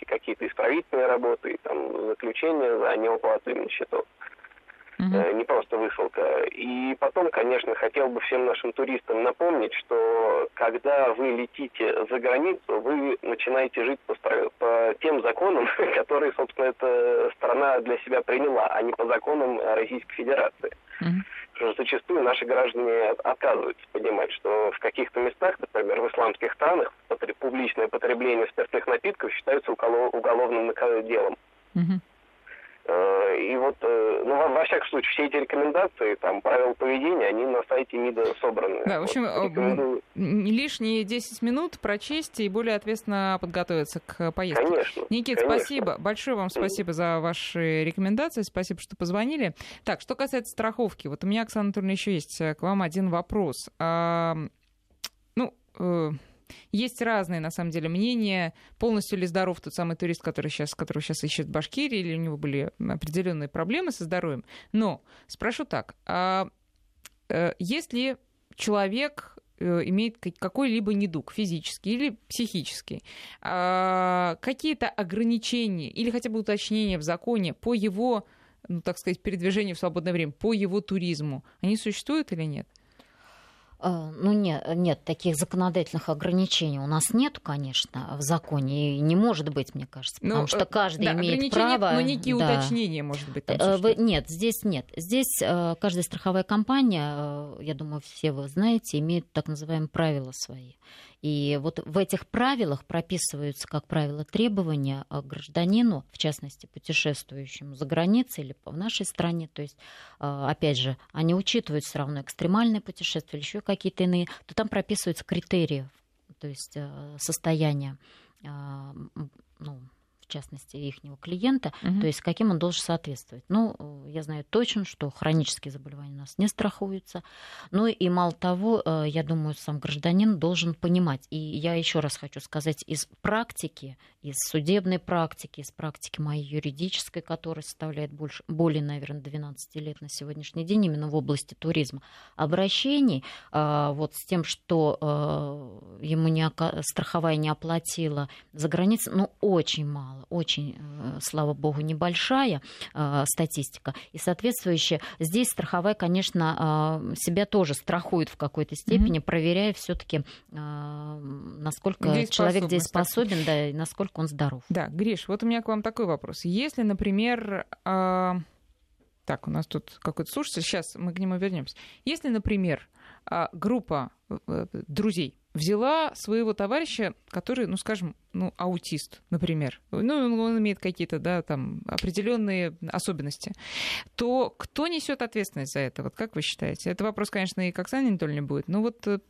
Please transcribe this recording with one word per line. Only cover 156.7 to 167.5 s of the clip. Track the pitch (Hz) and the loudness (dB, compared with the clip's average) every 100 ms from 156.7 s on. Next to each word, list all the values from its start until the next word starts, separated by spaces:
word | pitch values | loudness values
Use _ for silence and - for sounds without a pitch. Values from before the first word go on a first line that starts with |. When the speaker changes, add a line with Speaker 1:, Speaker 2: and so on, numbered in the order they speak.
| 156 156 160 - | 4 2 0 -4
Speaker 3:
э, | 156 | -4
себя | - 175 208 | -2 0 2
тоже | 208 156 | 2 2
страхует | 139 - 175 - 175 151 | 0 -2 -2 0 0 0
в | - | -2
какой-то | 147 160 151 151 | -4 -2 -4 -4
степени, | - 208 214 160 | 2 4 6 2
Speaker 2:
Мгм. | |
Speaker 3:
проверяя | - 170 165 180 208 | 0 2 2 2 2
всё-таки, | 190 - 175 - 151 - - - | -2 -4 -6 -2 -4 -4 -12 -16
э, | 151 147 147 147 147 151 151 139 139 - 151 | -12 -8 -8 -8 -10 -12 -10 -10 -12 -12 -8
насколько | 151 - 196 - 156 151 220 | -6 -2 -2 0 2 2 2
человек | - 180 185 170 | 2 4 4 2
Speaker 2:
Дееспособность, | |
так. | |
Speaker 3:
дееспособен, | 175 165 175 175 233 220 170 | 0 2 0 0 0 0 0
да, | 156 151 147 | 2 0 0
и | |
насколько | 151 160 - 196 - | -4 -6 -4 -6 -4
он | 156 | -4
здоров. | 143 143 131 - | 0 -2 -2 -4
Speaker 2:
Да, | 175 147 | -2 -2
Гриш, | 160 214 185 - | -2 0 0 -2
вот | 208 | -2
у | 233 | 0
меня | 233 | 0
к | 226 | 0
вам | 214 | -2
такой | 220 226 190 | -2 -2 -2
вопрос. | 156 - 160 | -2 -4 -6
Если, | 175 196 294 254 | -2 0 0 0
например, | 214 196 202 196 233 240 208 | 0 2 2 2 2 0 -2